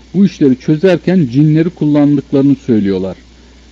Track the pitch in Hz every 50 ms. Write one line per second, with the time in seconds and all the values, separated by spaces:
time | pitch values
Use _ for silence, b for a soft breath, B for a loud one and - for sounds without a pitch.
0 | b - - 175 202 175 - - 156 135 127 - - - 156 156 180 190 180 151
1 | - - 180 190 160 120 117 139 151 156 151 156 165 180 175 - 160 147 147 147
2 | 147 143 147 135 131 - - 139 135 143 139 123 - - 120 107 98 98 98 92
3 | 95 95 92 - - b b b b b b b b b